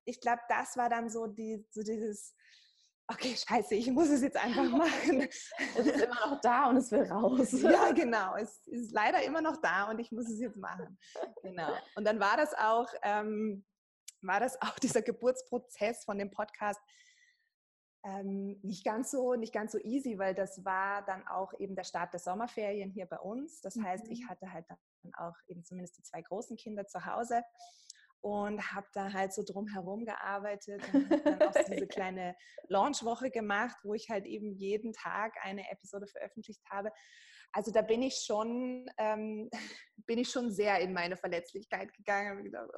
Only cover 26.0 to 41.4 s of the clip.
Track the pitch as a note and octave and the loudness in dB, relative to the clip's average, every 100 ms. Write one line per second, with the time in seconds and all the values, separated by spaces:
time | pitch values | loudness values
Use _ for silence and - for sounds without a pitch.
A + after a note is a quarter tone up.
26 | - E3 E3 F#3+ A#3+ A3 A3 G#3 G3+ F3+ | -16 -14 -8 -8 -8 -12 -10 -10 -8 -8
27 | F3 G#3 A#3 A#3 A#3+ - - - - - | -4 -4 0 -2 -2 -12 -20 -20 -20 -20
28 | _ _ G#3 G#3 G3+ G#3 G3 G3 F#3+ G3+ | _ _ -4 -2 -2 -2 -6 -8 -8 -6
29 | G3 G3 G3 G3 G3+ F#3+ G#3 G3 F3+ G#3 | -4 0 -2 -2 -6 -6 -6 -6 -6 -6
30 | A3+ - - G3+ G#3 G3+ - G3+ - C#4 | -6 -6 -4 -4 -4 -8 -8 -10 2 4
31 | C#4 D4+ D4 D4 D4+ - - G3 G3 - | 6 4 4 4 6 4 2 -2 -4 -4
32 | F#3 F#3 F3+ F3+ - - - G3 B3 C#4+ | -4 -4 -6 -8 -14 -18 0 2 2 0
33 | A3+ A#3 B3+ A#3 G#3 G3+ A#3+ - G3+ G#3+ | -4 -2 -2 -2 0 0 0 -4 -6 -6
34 | - G#3+ A3+ A3 G#3 F#3+ G3 G#3 A3+ G#3 | -4 -6 -6 -8 -8 -6 -2 -2 -4 -8
35 | - F#3+ A3 - F#3+ G3 - G3 G3+ G3+ | -6 -4 -4 -6 -8 -8 -10 -12 -12 -12
36 | G3+ - - - A3 G#3 - G3 G#3 - | -10 -10 -10 -10 -16 -16 -8 -4 -4 -6
37 | - - - - - G3+ G#3+ A3 G#3+ A3+ | -16 -20 -20 -20 -6 -2 4 6 6 4
38 | C4 - - G#3+ A3+ A#3+ B3+ B3+ B3+ - | 2 0 0 0 0 -2 -2 -6 -8 -2
39 | G#3+ G#3+ G#3+ G#3+ A3+ A3 G#3+ - - - | 0 0 -2 -6 -6 -8 -10 -14 -20 -10
40 | - A#3 B3 C4+ A#3+ G3 G#3 F#3+ F#3 F#3 | -2 0 0 0 -2 2 4 4 2 0
41 | F3 F3+ F3+ E3+ | -2 -2 -4 -4